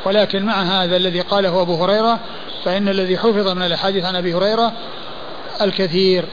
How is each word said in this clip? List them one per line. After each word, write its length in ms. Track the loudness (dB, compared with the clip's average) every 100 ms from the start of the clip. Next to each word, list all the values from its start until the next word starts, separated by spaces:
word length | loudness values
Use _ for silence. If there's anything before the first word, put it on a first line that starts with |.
ولكن 400 | 2 2 2 0
مع 180 | -2 0
هذا 340 | 0 0 2 2
الذي 240 | 0 -2
قاله 420 | 0 0 2 2
أبو 220 | 0 0
هريرة، 340 | 2 2 2 0 -4 -12 -12 -6
فإن 240 | -2 0 0
الذي 300 | 0 0 2
حفظ 300 | 2 2 0
من 140 | 0
الأحاديث 420 | -2 0 0 0
عن 120 | -2 -2
أبي 180 | -2
هريرة 380 | 0 2 2 0 -2 -12 -12 -12 -12 -12 -12 -12 -2
الكثير 640 | -2 0 0 2 4 2 0